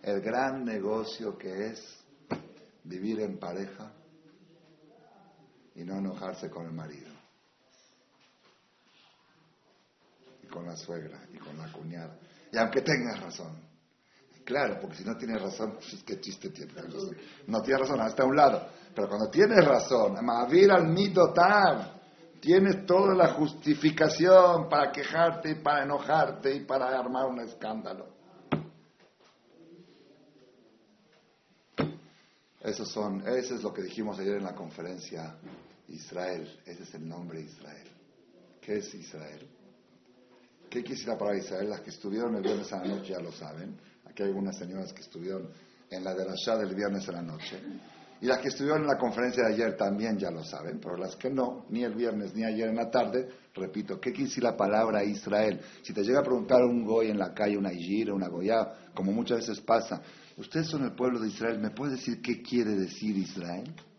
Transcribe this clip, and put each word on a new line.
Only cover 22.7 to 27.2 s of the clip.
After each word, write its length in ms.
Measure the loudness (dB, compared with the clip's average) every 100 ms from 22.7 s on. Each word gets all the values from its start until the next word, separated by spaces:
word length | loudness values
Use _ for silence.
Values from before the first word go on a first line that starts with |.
| 2 4
toda 260 | 6 6
la 220 | 6 6 4
justificación 1300 | 0 0 0 4 2 4 2 4 10 12 12 6 4
para 240 | 2 2
quejarte 600 | -2 -2 4 4 2 -4
y 40 | -2
para 220 | 2 2
enojarte 720 | 2 -2 2 2 2 0 -2 -2
y 100 | -2
para 220 | 0 0 0
armar 280 | -2 0